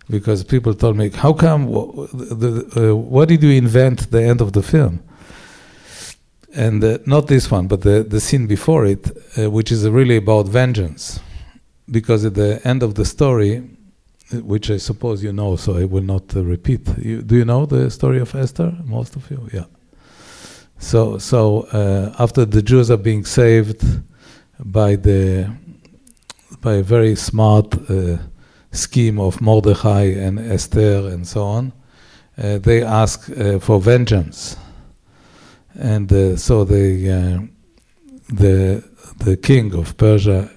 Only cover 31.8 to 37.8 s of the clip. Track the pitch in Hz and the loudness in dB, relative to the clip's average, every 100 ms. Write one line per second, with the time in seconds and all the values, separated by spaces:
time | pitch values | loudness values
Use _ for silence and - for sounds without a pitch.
31.8 | _ _ _ _ _ - 104 101 98 117 | _ _ _ _ _ -10 -6 -2 2 2
32.8 | 117 107 107 - - - 101 98 - 104 | 2 2 0 -2 -12 -6 -2 -2 2 2
33.8 | 98 123 120 101 78 - - - - - | 4 2 2 0 -2 -10 -16 -16 -20 -20
34.8 | - _ _ _ _ _ - _ _ - | -20 _ _ _ _ _ -20 _ _ -8
35.8 | 131 107 98 98 95 90 - 113 95 101 | -4 -2 2 2 2 0 0 2 2 2
36.8 | 98 92 95 92 90 90 110 _ _ _ | 2 0 0 0 0 -2 -6 _ _ _